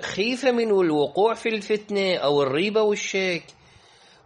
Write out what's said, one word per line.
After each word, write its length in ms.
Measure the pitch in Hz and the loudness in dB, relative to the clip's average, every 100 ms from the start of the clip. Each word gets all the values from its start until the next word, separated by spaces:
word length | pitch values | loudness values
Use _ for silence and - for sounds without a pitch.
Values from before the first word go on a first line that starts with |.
خيف 440 | - 180 226 254 269 | -6 -4 -2 0 0
منه 340 | 240 226 196 | 0 2 2
الوقوع 540 | 170 151 139 - 226 | 4 2 0 2 0
في 140 | 220 233 | 0 -4
الفتنة 680 | 220 208 214 208 202 190 170 | -4 -2 -4 -2 -2 0 0
أو 260 | 139 143 | 2 2
الريبة 400 | 139 147 208 220 | 2 0 0 2
والشك، 640 | 208 202 - 190 185 170 - - _ - _ _ - _ | 2 0 -4 -4 -2 -4 -8 -20 _ -20 _ _ -20 _